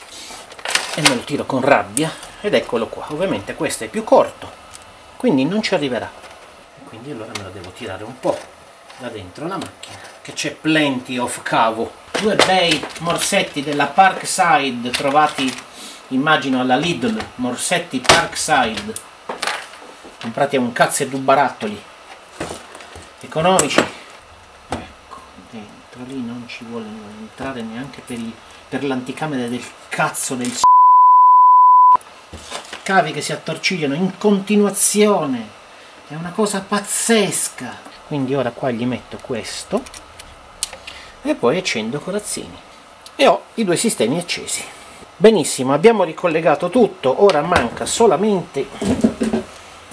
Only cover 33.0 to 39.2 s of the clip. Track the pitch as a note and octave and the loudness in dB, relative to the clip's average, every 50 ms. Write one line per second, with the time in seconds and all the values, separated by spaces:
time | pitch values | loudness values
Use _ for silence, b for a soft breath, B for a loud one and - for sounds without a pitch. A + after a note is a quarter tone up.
33 | E3 D3+ C#3+ D3+ C#3 - D#3 - - - D#3+ D#3+ - - F#3+ F3 D3+ C3+ C#3 D#3 | 4 2 0 -4 -6 -6 -6 -6 -6 -6 -6 -4 -2 -2 -2 -2 -2 -2 0 0
34 | F#3+ F3+ - - - G#3 G3+ F#3+ G3 - G#3+ G#3 G#3 G3+ G3 - - - - G#3 | -2 -2 -2 0 2 2 2 2 2 2 2 4 4 2 2 0 0 2 4 4
35 | G#3 G#3+ G#3 F3+ D#3 C#3 C3 A#3+ A3 G#3 - - - B B B B B B B | 4 4 4 2 0 -2 -4 -4 -6 -10 -16 -20 -20 B B B B B B B
36 | B - D3 D#3+ E3 F3 E3+ - G#3+ G3+ - G3 G3 - - G3 G3+ - - - | B -14 -12 -10 -10 -6 -4 -2 -2 -2 -2 -4 -4 -4 -4 -4 -4 -4 -4 -2
37 | - - A#3 A3 G3+ F3 C3+ - - - - - C3 A#2 - - - - - - | 0 2 2 2 2 2 0 -2 -4 -6 -8 -10 -12 -14 -14 -14 -18 -20 -20 -20
38 | - - D3+ C#3+ C3+ B2 C3+ C#3+ B2 A#2+ A#2 - - C3+ A#2+ A2 A#2+ B2 B2 A2+ | -12 -8 -6 -4 -2 -2 -2 -2 -2 -2 -4 -4 -4 -4 -2 -2 -2 -4 -4 -6
39 | - - - G#2 | -8 -12 -16 -14